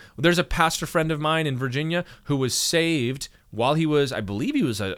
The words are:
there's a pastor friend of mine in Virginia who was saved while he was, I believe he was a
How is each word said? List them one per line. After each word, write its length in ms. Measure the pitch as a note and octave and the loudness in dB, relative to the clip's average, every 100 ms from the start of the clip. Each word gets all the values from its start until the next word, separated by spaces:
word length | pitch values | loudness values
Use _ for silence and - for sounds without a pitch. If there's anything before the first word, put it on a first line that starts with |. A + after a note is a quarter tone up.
| - - | -16 0
there's 200 | D#3+ F3 | 2 2
a 40 | |
pastor 420 | - - E3 - D#3+ | 0 2 2 0 -2
friend 260 | E3+ D#3+ | -2 0
of 80 | D3+ | 0
mine 280 | D#3 D#3+ D#3 | 0 0 0
in 100 | B2+ | -2
Virginia 480 | C3 C3 D#3+ F3 F3 - - | -2 -2 -2 -4 -4 -12 -4
who 100 | C#3 | 0
was 160 | B2+ | 0
saved 720 | - - E3 E3 D#3+ A#2+ C#3 - - _ | 0 0 2 2 2 0 -4 -10 -16 _
while 240 | G#2 B2 D#3 | -2 2 2
he 100 | D#3 | 4
was, 260 | D3 C#3+ | 2 2
I 80 | - | -2
believe 340 | G2+ G2+ F#3+ | -4 -2 -2
he 100 | D4 | 0
was 180 | A3+ G#2 | 0 0
a 160 | G2 | -4